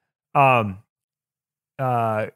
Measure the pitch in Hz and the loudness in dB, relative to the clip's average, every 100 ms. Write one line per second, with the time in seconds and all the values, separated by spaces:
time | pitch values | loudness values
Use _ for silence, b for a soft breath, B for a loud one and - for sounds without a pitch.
0 | _ _ _ 147 135 127 104 95 _ _ | _ _ _ 2 4 4 0 -6 _ _
1 | _ _ _ _ _ _ _ - 131 120 | _ _ _ _ _ _ _ -8 -4 -2
2 | 113 107 107 | -2 -4 -6